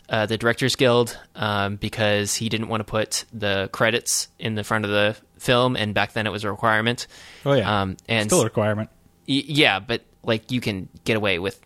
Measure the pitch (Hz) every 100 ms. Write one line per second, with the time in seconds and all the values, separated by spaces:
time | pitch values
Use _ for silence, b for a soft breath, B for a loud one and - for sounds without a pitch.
0 | - 113 107 110 117 117 127 - 127 120
1 | 120 - - - 107 104 101 101 107 -
2 | 104 104 101 - 113 110 110 110 107 110
3 | 110 - - 113 101 98 95 - 117 117
4 | - - - - 117 107 101 110 104 104
5 | 104 107 _ - - 123 127 127 104 98
6 | 104 117 107 101 104 101 113 107 110 -
7 | - B B B 143 139 101 104 98 92
8 | - 113 107 180 110 - 107 107 110 _
9 | _ _ - 139 151 147 135 98 101 117
10 | - _ - 113 - 123 113 98 90 -
11 | - 110 104 87 95 -